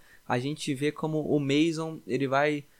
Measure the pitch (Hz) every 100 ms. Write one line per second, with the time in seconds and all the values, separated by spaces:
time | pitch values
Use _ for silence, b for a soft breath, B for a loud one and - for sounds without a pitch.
0 | b b - 123 135 151 - 131 143 147
1 | 160 156 147 147 139 143 165 156 160 160
2 | - 127 135 135 151 147 -